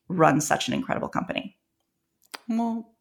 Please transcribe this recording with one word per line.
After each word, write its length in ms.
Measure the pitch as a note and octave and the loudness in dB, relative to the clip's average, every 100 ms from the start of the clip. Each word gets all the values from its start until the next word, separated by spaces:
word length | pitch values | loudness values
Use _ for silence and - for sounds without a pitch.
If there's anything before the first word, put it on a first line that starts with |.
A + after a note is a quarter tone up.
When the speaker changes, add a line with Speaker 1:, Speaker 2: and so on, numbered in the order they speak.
| - | -4
Speaker 1:
run 340 | F3+ D#3 D3 | 4 4 4
such 260 | - C#3+ - | 2 0 0
an 60 | |
incredible 360 | - - - - | -4 -2 -4 -4
company. 480 | - - - G3+ - _ _ _ _ _ _ _ - - | -4 -4 -4 -8 -14 _ _ _ _ _ _ _ -12 -4
Speaker 2:
Well, 440 | A3+ A#3 A3+ - _ | -2 -2 -4 -8 _